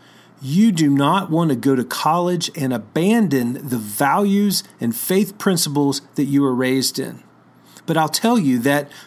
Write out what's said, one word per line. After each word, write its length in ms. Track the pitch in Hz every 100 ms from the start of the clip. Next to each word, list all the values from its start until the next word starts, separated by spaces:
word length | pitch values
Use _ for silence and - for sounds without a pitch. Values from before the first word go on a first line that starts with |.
| - - - -
you 300 | 135 170 226
do 200 | 165 147
not 400 | 139 143 190 170
want 180 | 160 170
to 80 | 120
go 180 | 139
to 80 | 131
college 680 | 120 - 151 175 175 175 -
and 200 | - 135
abandon 800 | 120 104 156 185 233 190 135 120
the 240 | 135 147 120
values 840 | 104 101 139 175 202 202 208 - - -
and 160 | 117
faith 440 | 113 - 190 202 -
principles 640 | 202 170 156 143 143 139 -
that 120 | - 139
you 160 | 143
were 120 | 139
raised 440 | 123 127 131 120 -
in. 240 | 117 - - _ _ _ - - -
But 100 | 160
I'll 140 | 156
tell 280 | - 226 240
you 200 | 143 123
that 320 | 131 147 143 -